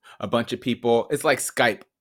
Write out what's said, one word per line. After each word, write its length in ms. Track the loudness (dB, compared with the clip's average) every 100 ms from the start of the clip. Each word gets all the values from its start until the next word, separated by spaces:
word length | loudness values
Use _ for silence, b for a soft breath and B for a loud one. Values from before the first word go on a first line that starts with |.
| B B
a 60 | -4
bunch 260 | -2 -2
of 80 | -4
people. 480 | -4 -2 2 2 2
It's 140 | -2
like 140 | 0 0
Skype 440 | -2 0 0 0 -10 _